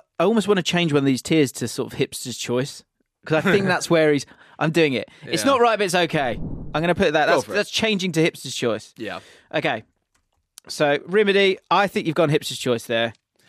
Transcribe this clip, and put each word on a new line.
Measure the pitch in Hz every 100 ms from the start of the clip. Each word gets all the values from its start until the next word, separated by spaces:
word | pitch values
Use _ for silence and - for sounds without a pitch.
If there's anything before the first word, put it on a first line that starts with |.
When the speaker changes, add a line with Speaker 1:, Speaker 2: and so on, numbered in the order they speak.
| - -
Speaker 1:
I |
almost | 180 226 196
wanna | 196
change | - 175 170
one | 143
of | 139
these | 127
tiers | - 160 135
to | - 120
sort | - 113
of | 127
hipster's | 135 - 127 113
choice. | - 123 139 - _ _ _ _ -
'Cause | 156
I | 170
think | 190 190
Speaker 2:
<laughs> |
Speaker 1:
that's | 175 -
where | 165 156
he's, | 143 - - - -
I'm | 151
doing | 165 156
it. | 120 - -
It's | - 165
Speaker 2:
Yeah. | 233
Speaker 1:
not | 269
right, | 233 214
but | 202
it's | 180
okay. | 170 156 131 107 - - -
I'm | 151
gonna | 170 170
put | 185
that. | 156 147
Speaker 2:
Go |
Speaker 1:
That's, | 165 -
Speaker 2:
for |
it. | 202
Speaker 1:
that's | 202
changing | - 220 202 185
to | 160 160
hipster's | - 135 -
choice. | 123 107 - -
Speaker 2:
Yeah. | 104 87 - - -
Speaker 1:
Okay. | 165 160 113 - _ _ _ _ _ _ - -
So, | - 147 143
Rimedy, | - 202 202 196 196 - -
I | 175 202
think | 220 160
you've | 151
gone | 156
hipster's | 151 - 123
choice | 127 117 -
there. | 113 117 - _ _